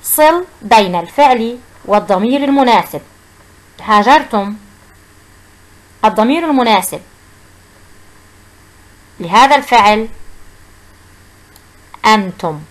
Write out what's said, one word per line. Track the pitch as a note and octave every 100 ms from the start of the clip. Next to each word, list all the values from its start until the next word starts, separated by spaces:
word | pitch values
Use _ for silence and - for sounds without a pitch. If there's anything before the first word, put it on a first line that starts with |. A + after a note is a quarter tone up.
صل | - - D4+ E4+ F4+ -
بين | G#3+ A3+ G3
الفعل | F3+ E3+ - C#4+ B3 A3+ B3 - -
والضمير | - G#3 G3+ F#3+ A3 C#4
المناسب. | C#4 C#4 B3+ G#3+ - G3+ - _ _ _ _ _ _ _
هاجرتم. | - G#3 G#3 D4+ - A3 G3+ G#3+ - _ _ _ _ _ _ _ _ _ _ _ _ _
الضمير | A3 G3 A3+ D#4 E4
المناسب | C#4 A#3 G#3 F#3+ D3+ - _ _ - _ _ _ _ _ - - - _ _ _ _ _ _ _ _ _ _
لهذا | E3+ G3 C4+ C#4+
الفعل | - A#3+ G#3 G#3+ A3 - - - - - - _ _ _ _ _ _ _ _ - _ _ _ - G#3+
أنتم. | G#3+ F#3+ F3 F3 D3+ D#3